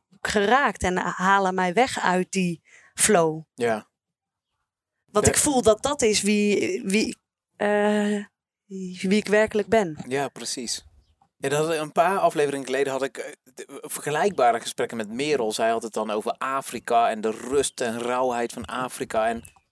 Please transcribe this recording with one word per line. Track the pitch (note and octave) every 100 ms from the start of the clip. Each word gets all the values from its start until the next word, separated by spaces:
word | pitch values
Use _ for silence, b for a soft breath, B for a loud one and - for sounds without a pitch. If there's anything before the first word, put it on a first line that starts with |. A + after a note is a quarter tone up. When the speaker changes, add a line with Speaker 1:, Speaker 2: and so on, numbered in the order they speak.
| _ _
Speaker 1:
geraakt | - G#3+ G3+ B3+ C4 -
en | F#3 F3+
halen | F3+ E3 F#3 G3 F#3+
mij | F#3 F#3
weg | F3 C4 -
uit | F#3+ F#3 F#3
die | F#3+ F3+ E3 b b b
flow? | - - F#3+ D#3+ D#3+ D#3
Speaker 2:
Ja. | - A#2 G#2+ - _ _ _ _ _ _ _ _ _ _ _ _
Speaker 1:
Want | - A3+
Speaker 2:
Ja. |
Speaker 1:
ik | -
voel | D4 B3+
dat | A3 G#3+
dat | C#4 C#4+
is | A3+ G3+
wie, | G3+ G#3 G#3 G3+ - F#3
wie, | F#3+ G#3 - - _ _ _ -
eh, | G#3 G#3 G#3 G#3 G#3 G#3 G#3 _ _ _ - F#3+ F#3 F#3
wie | F#3+ G#3
ik | G3
werkelijk | G#3+ G#3+ G#3+ G3+
ben. | A3+ F3+ D3+ B2+
Speaker 2:
Ja, | C3+ C3+
precies. | - A2+ - A2+ - - _ _ _ _ _
Ja, | D3+
dat | D3 D#3+
had, | D#3
een | D3+
paar | F3 E3+ G3
afleveringen | E3+ D#3+ D3 C#3 B2+
geleden | C3 C3+
had | C3+
ik, | C3+ -
eh, | B2+ - _
de, | - - C#3
vergelijkbare | D3+ - - D3+ G3+ F3+ A#2+ A#2
gesprekken | - - D#3 A#2
met | G#2
Merel. | A#2 D3 C#3 A2
Zij | G#2+ A2+
had | A#2
het | A2+
dan | A2 G#2+
over | G#2+ F#3
Afrika | - C3 C3+ - A#2+ - A#2 A#2
en | A2
de | A2
rust | G#2+ A#2 C#3 C3 -
en | B2 A#2
rauwheid | A#2+ B2 B2+ A#2+ A#2+
van | -
Afrika. | A2 B2 B2+ - B2 A2+ A2+
En | A#2 - _ _